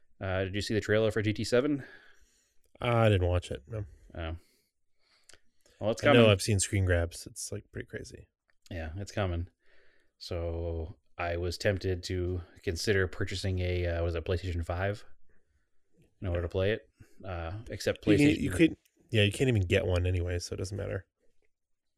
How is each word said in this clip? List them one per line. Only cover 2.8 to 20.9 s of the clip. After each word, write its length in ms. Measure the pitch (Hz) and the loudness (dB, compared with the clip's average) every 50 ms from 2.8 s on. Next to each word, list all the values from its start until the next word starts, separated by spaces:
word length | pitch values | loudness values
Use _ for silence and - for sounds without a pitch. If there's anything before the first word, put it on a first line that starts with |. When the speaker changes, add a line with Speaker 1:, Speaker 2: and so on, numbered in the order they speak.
Speaker 2:
I 280 | - 120 120 113 113 107 | 0 2 4 6 6 6
didn't 180 | 104 90 90 87 | 6 6 4 2
watch 240 | 87 90 - - | 2 0 -2 -4
it, 100 | - - - - | -8 -10 -10 -10
no. 160 | 117 107 101 - - - - - - | -10 -10 -10 -10 -14 -20 -20 -16 -12
Speaker 1:
Oh. 200 | 85 82 80 82 87 - _ _ _ _ _ _ _ _ _ _ _ _ _ _ _ _ - - - _ _ _ _ _ _ _ - | -10 -8 -8 -8 -10 -14 _ _ _ _ _ _ _ _ _ _ _ _ _ _ _ _ -20 -20 -20 _ _ _ _ _ _ _ -4
Well, 100 | 95 107 | -2 -2
it's 120 | 117 - - | -2 2 4
Speaker 2:
I 40 | 147 | 6
know 60 | 135 | 8
Speaker 1:
coming. 180 | 120 117 107 | 8 10 8
Speaker 2:
I've 100 | 101 95 | 8 6
seen 180 | - 117 104 95 | 4 0 0 0
screen 260 | - - - 98 95 | 0 0 0 2 2
grabs. 420 | 90 87 85 85 87 - - - - | 4 4 2 2 0 -6 -10 -16 -16
It's, 240 | - - - - | -14 -14 -12 -10
like, 140 | 107 104 - _ - | -10 -12 -12 _ -14
pretty 140 | 107 - - | -14 -12 -12
crazy. 400 | - - - - - - 80 - _ _ _ _ _ _ _ - | -12 -12 -12 -14 -16 -20 -20 -20 _ _ _ _ _ _ _ -14
Speaker 1:
Yeah, 180 | 98 85 80 78 80 98 | -12 -10 -10 -10 -10 -10
it's 140 | 101 - | -10 -8
coming. 360 | - 110 98 92 87 87 87 - _ _ _ - - - - - - _ _ _ _ _ | -4 -4 -2 -2 -2 -4 -6 -8 _ _ _ -20 -20 -20 -20 -20 -20 _ _ _ _ _
So 760 | - - 90 85 85 85 82 85 85 85 82 82 80 80 - - _ _ - - | -12 -10 -8 -6 -6 -4 -4 -4 -6 -6 -6 -6 -8 -8 -12 -16 _ _ -10 -6
I 180 | 87 87 85 | -6 -4 -4
was 220 | 87 87 87 82 - | -4 -4 -6 -6 -2
tempted 460 | - 107 98 92 - 95 92 87 - | 0 0 0 0 -2 -4 -4 -4 -4
to 380 | - 95 90 90 90 90 90 85 - - - - | -6 -4 -4 -2 -2 -4 -6 -8 -10 -18 -8 -6
consider 440 | 98 85 82 - 113 101 95 95 90 | -6 -4 -2 0 2 2 2 2 0
purchasing 520 | - - 98 - 98 90 - 98 92 90 | -2 -4 -4 -4 -4 -4 -4 -2 -2 -2
a, 260 | 90 90 90 90 87 | -2 -2 -2 -2 -2
uh, 180 | 85 85 85 85 | -2 -2 -2 -2
was 120 | 87 85 | -2 -2
it 80 | 82 - | -4 -2
PlayStation 420 | - 92 87 - 92 85 85 82 | -2 -2 -2 -2 -2 -4 -4 -4
five 380 | - 85 87 95 101 104 - - - - - - - - - - _ _ _ _ _ _ - _ _ _ _ _ _ _ _ | -4 -4 -2 -2 -4 -4 -6 -10 -14 -16 -16 -16 -20 -20 -20 -20 _ _ _ _ _ _ -20 _ _ _ _ _ _ _ _
in 60 | 104 90 | -6 -4
order 140 | 85 87 | -2 -2
to 60 | 87 85 | -2 -2
play 240 | - 95 95 101 | -2 0 0 0
it, 180 | 110 - - _ _ - - - - - - | 0 -2 -6 _ _ -20 -20 -20 -20 -16 -12
uh, 260 | 101 - 85 85 82 98 107 - - | -10 -8 -8 -8 -8 -8 -10 -10 -12
except 380 | - - - 110 98 - - - | -12 -4 -2 -4 -4 0 2 4
Speaker 2:
You 80 | - | 6
can, 100 | - 147 147 | 6 6 6
Speaker 1:
PlayStation 120 | 156 - | 4 2
Speaker 2:
you 120 | - - | 0 -2
could, 260 | - - 165 160 - - _ _ _ _ _ _ | 2 4 4 2 2 -2 _ _ _ _ _ _
yeah, 120 | 117 107 104 | 2 4 4
you 80 | 101 | 4
can't 180 | - - 139 131 | 4 2 2 2
even 140 | 120 101 92 | 4 2 2
get 220 | 87 98 92 - | 4 2 2 4
one 200 | 92 90 87 90 | 2 2 2 2
anyway, 340 | 90 92 87 85 87 87 87 | 2 0 0 -2 -2 -4 -4
so 140 | - - - | -6 -8 -8
it 40 | - | -8
doesn't 200 | 101 - 101 101 | -8 -8 -6 -6
matter. 280 | 95 98 | -6 -6